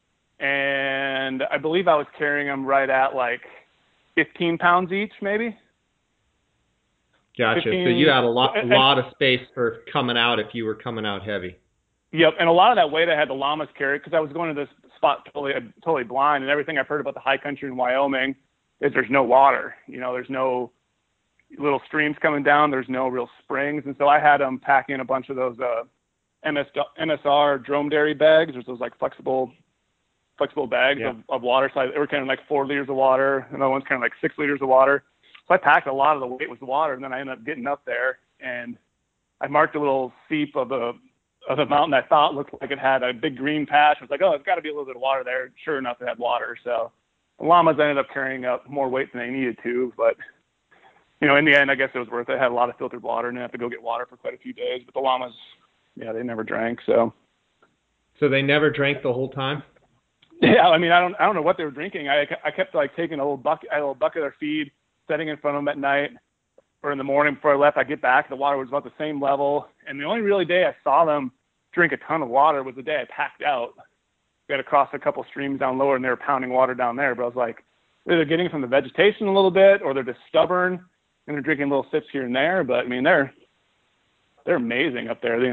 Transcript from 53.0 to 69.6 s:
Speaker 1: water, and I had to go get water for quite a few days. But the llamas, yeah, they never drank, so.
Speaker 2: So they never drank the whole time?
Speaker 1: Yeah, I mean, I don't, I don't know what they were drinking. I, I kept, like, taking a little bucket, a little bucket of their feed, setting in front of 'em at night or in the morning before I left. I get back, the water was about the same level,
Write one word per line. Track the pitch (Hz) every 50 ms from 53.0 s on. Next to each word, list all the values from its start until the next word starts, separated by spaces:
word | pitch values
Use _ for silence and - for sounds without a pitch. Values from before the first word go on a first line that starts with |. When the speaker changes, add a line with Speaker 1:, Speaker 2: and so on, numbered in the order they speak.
Speaker 1:
water, | 117 117 117 113 117 120
and | 123 123
I |
had | 123 117
to | - 113
go | 120 120
get | 120 113
water | 113 117 117 120 123
for | - 127
quite | - - 123 123
a | -
few | - 127
days. | 120 - 123 123 127 127 123
But | _ -
the | 131
llamas, | 135 131 127 127 127 123 113 - - - - _ _ _ _ _ _ _ -
yeah, | - 117 113
they | 110 113
never | 123 120 117 110 110
drank, | 107 - 110 113 117 120 - -
so. | - 113 117 117 117 - _ _ _ _ _ _ _ _ _ _ _ _ _ _ _ _ _ _ _ _ -
Speaker 2:
So | 151 139
they | 135 135
never | 139 139 143 151 151 147
drank | 143 147 139 139 143 139
the | - 131
whole | 120 127 135 127
time? | - 139 135 135 151 - - _ _ _ _ _ _ _ _ _ _ _ _ _ _ 349
Speaker 1:
Yeah, | - 247 208 233 170 180
I | 160 160
mean, | 175 165
I | 170 175
don't, | 180 180 196 -
I | 160
don't | 196 208
know | 170
what | 147 170 190
they | 180 165
were | 147
drinking. | 131 139 165 202 - 175 147 139
I, | 143 147 147 - 160 - -
I | 151
kept, | - - 185 - -
like, | 165 143 139 -
taking | - 170 151 160 139
a |
little | 139 147 139
bucket, | 131 120 147 160 156 - -
a | 156
little | 147 147 139 131
bucket | 123 156 160 - 165
of | 147
their | 139 - -
feed, | 151 147 151 156 147 143 _ _ _ _ _ _ _ -
setting | 156 151 160 156
in | 151 147
front | - 147 143
of | 143
'em | 143 143
at | 147 143
night | 139 139 139 143 143 147 - - _ _ _ _ _ _ _ _ _ _ _ _
or | - 147
in | 143 139
the | 135
morning | 139 139 143 147 147 135
before | - - 151
I | 139
left. | 139 143 147 -
I | 143 127
get | 120 151 123
back, | - 123 127 143 - -
the | 143
water | 131 139 143 143
was | 135 135 127
about | 135 135 -
the | 120 -
same | - 151 156 151 139
level, | 139 139 139 139 143 143 147 143